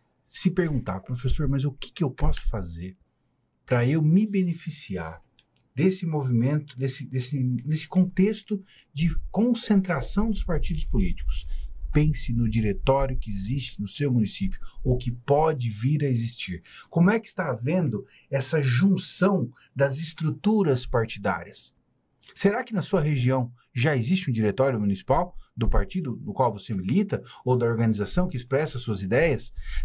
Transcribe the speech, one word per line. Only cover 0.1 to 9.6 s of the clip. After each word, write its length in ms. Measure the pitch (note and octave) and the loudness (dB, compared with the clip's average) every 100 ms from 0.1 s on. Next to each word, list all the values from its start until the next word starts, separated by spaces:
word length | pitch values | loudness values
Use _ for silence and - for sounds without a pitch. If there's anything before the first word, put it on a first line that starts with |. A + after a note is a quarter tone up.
| _ | _
se 260 | _ - F3+ | _ -4 -2
perguntar, 520 | - E3 C#3 - F#2 | 0 0 -2 -4 -8
"Professor, 460 | - B2 B2+ C#3 C#3+ | -6 -4 0 2 2
mas 180 | C#3 C#3 | 0 -2
o 80 | |
que 180 | - - | -4 -12
que 120 | - | -4
eu 60 | D#3 | -4
posso 400 | - D3+ - - | 2 2 4 0
fazer 440 | G#2+ E2+ E2 F#3 F#3 _ _ _ _ _ _ | -2 -6 -8 -12 -14 _ _ _ _ _ _
pra 220 | - B2 A#2+ | -2 0 2
eu 160 | D#3+ | 2
me 240 | D3+ F3+ G#3+ | 4 4 4
beneficiar 920 | G3 F3+ E3 - - - F2+ D#2+ E2 - _ _ _ _ | 0 0 -4 -8 -10 -8 -8 -8 -12 -20 _ _ _ _
desse 320 | - F#3 F#3 E3 | 0 0 2 -2
movimento, 720 | D#3 C3 A#2 B2+ D3+ - B2 | -2 0 2 2 0 -4 -6
desse, 280 | C3+ - B2+ | -4 -4 -6
desse, 340 | C3 A#2+ C#3+ | -6 -4 -2
desse 440 | B2+ B2 D3 D#3 - | -2 -2 -2 -4 0
contexto 760 | F#3 F#3 - G3 A3 - G3 - - _ | 0 2 2 2 0 -6 -8 -8 -20 _
de 160 | C#3 E3 - - | -2 0 0 -2
concentração 1000 | F#3 A#3+ A3+ | 0 2 0